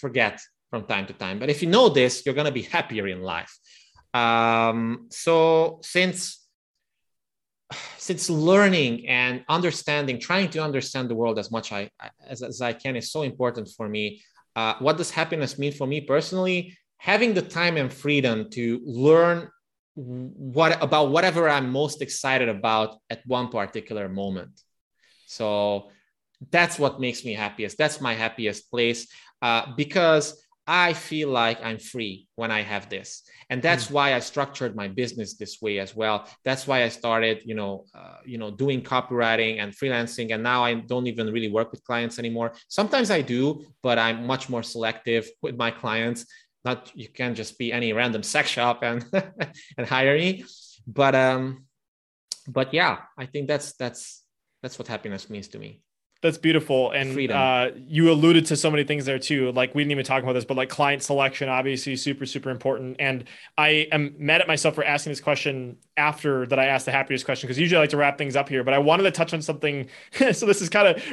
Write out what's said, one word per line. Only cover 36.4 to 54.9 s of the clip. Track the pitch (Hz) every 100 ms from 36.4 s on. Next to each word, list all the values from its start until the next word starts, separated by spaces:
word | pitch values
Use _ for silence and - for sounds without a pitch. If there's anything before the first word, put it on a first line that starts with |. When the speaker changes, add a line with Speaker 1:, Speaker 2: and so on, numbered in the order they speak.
Speaker 1:
That's | 131 135 143
why | 131
I | 117
started, | - 117 113 113 110
you | 117
know, | 107 101 98 -
uh, | - 90 87
you | 127 120
know, | 107
doing | 101 135 131
copywriting | 131 127 123 120 117 113 110 110
and | 104
freelancing. | 101 135 120 117 117 113
And | 110
now | 120 123
I | 120
don't | 117 113 123 123
even | 113 110
really | 113 110
work | 104 117
with | -
clients | - 120 117 117
anymore. | 117 113 117 - _
Sometimes | - 214 277 214
I | 180
do, | 127 123 139 147 - _
but | 127 117
I'm | 113 113 120
much | 131 -
more | 120
selective | 117 117 113 110 - 113 110 -
with | 147 120
my | 117
clients. | 113 120 113 117 117 - - _ _
Not, | 123 127 -
you | 180 110
can't | - 123 113
just | 107 -
be | 117
any | 120 120
random | 110 123 110
sex | 101 151 139
shop | - 120 120
and, | 120 120 120
<laughs> | 196 190 - 160 - - -
and | 120
hire | 131 135 147
me. | 180 190 - - - - -
But, | 117 139
um, | 131 131 131 131 131 _ _ _ _ _ _ _ - -
but | 127 131
yeah, | 151 175 95 - -
I | 131
think | 147 139
that's, | 147 -
that's, | - 123 120 - - _ _ _ _
that's | 127 -
what |
happiness | 120